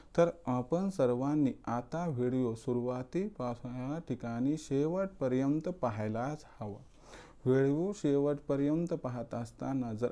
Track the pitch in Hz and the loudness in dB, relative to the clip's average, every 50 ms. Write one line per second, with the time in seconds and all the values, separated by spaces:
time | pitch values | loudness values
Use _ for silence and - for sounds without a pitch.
0 | - - - 170 170 170 - - - 131 127 123 123 - 160 175 196 196 185 - | -20 -2 2 4 4 4 2 -2 -4 -2 -2 -2 -2 0 -2 0 0 0 0 2
1 | 131 123 123 123 135 143 151 151 143 123 - - - 110 117 123 120 - - 165 | 2 2 2 2 0 2 2 4 4 2 2 -2 -4 -4 -4 -4 -4 -4 -4 -4
2 | 175 170 135 120 123 123 131 127 127 113 113 110 - 127 123 123 120 123 127 127 | -2 -2 0 0 0 0 2 2 0 0 -2 -2 -2 -2 0 0 0 -2 -2 -4
3 | 127 - - 175 196 214 - - 127 120 120 - - 123 127 127 127 135 151 165 | -4 -4 -2 -2 -2 -4 -4 -6 -6 -6 -6 -6 -8 -8 -8 -6 -6 -4 -6 -6
4 | 160 - 123 - 127 120 117 120 127 139 156 156 - - 135 139 147 160 175 190 | -4 -6 -6 -4 -4 -4 -2 0 0 0 0 0 -2 0 0 2 2 2 0 0
5 | 196 190 190 - 139 127 127 127 135 139 151 160 160 185 180 - 135 120 107 107 | -2 -2 -2 -2 0 0 2 2 2 2 2 2 0 -4 -4 -2 -2 -2 0 -2
6 | 107 110 110 113 127 143 156 151 - - - - 113 104 101 117 - - - - | -2 -2 -2 -2 -2 -4 -6 -8 -12 -16 -14 -10 -10 -10 -10 -12 -16 -20 -20 -20
7 | - - - - - - - - - 127 127 135 135 139 143 156 180 202 202 - | -20 -20 -20 -20 -20 -20 -12 -2 2 4 6 6 6 4 4 2 0 0 -2 0
8 | - 147 139 143 143 147 147 147 - - 139 139 143 147 156 165 175 165 170 160 | 2 4 4 4 4 2 0 -2 -2 -2 0 2 2 2 2 2 0 0 -2 -4
9 | - 127 123 120 117 - - 117 117 117 - - 131 131 135 131 120 117 110 104 | -4 -4 -6 -6 -6 -6 -6 -6 -6 -6 -8 -6 -4 -2 -2 -2 -2 -2 -2 0
10 | 123 120 | 0 -2